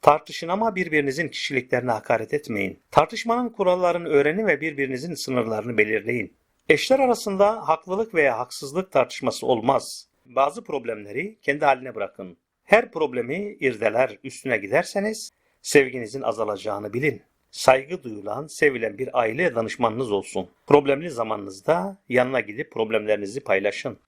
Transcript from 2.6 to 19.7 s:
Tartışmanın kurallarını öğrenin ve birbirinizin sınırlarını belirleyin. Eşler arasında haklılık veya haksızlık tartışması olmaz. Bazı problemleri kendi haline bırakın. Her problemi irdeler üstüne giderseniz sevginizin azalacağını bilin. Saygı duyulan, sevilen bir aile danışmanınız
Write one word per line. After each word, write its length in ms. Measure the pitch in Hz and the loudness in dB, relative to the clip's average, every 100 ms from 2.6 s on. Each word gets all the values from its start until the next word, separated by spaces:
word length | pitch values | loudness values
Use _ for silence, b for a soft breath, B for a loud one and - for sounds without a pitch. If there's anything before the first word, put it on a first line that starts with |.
| 98 92 _ | -4 -6 _
Tartışmanın 580 | - 160 226 233 233 240 | 4 4 -2 -2 -2 -2
kurallarını 600 | 226 185 180 180 175 170 | 0 2 4 2 0 2
öğrenin 380 | 143 143 175 214 | 4 4 2 0
ve 140 | 147 | 0
birbirinizin 540 | 156 143 135 127 160 | -2 -4 -4 -4 -6
sınırlarını 640 | 156 - 127 113 110 110 113 | -8 -4 -2 0 -2 -4 0
belirleyin. 600 | 107 107 107 123 95 _ _ _ _ | 2 0 -2 -4 -6 _ _ _ _
Eşler 300 | 151 - 269 | 2 4 4
arasında 720 | 262 226 214 190 202 220 143 | 4 2 0 4 4 2 0
haklılık 460 | 160 - 190 220 | -2 0 -4 -2
veya 240 | 170 143 113 | 2 2 2
haksızlık 540 | 123 - 139 151 185 | -4 -8 -6 -6 0
tartışması 540 | 139 123 - 127 - 123 | 2 0 0 -4 -2 0
olmaz. 640 | 120 113 135 - - - _ | 2 2 0 -2 -16 -18 _
Bazı 400 | _ 123 139 202 | _ 0 0 0
problemleri 720 | - 151 117 107 101 110 190 220 | -8 -8 -6 -10 -8 -8 -8 -6
kendi 220 | - 147 | -4 2
haline 300 | 147 131 127 | 2 2 -2
bırakın. 420 | 110 98 - 92 85 _ _ | -8 -8 -8 -16 -16 _ _
Her 280 | _ 214 240 | _ 4 4
problemi 640 | 165 151 123 120 165 208 - | -2 -2 -2 -4 -6 -8 -2
irdeler 580 | 139 110 107 110 131 104 | -2 0 0 2 0 -2
üstüne 340 | 135 - 135 113 | -14 -10 -4 -4
giderseniz 760 | 98 131 180 202 208 214 - _ _ _ | 0 -2 0 -4 -4 -6 -14 _ _ _
sevginizin 600 | - 147 131 123 113 131 | 2 4 4 -2 -8 -6
azalacağını 680 | 113 110 107 101 101 101 107 | -4 -4 -4 -4 -6 -6 -6
bilin. 300 | 110 147 117 _ _ _ | -2 -2 -4 _ _ _
Saygı 520 | - - 131 139 180 | 0 4 4 2 -10
duyulan, 440 | 123 104 101 110 151 | -10 -12 -8 -8 -10
sevilen 520 | - 151 127 113 101 | 0 0 2 -4 -4
bir 220 | 127 127 | -4 0
aile 340 | 113 110 175 | 0 0 0
danışmanınız 580 | 117 110 | 0 -4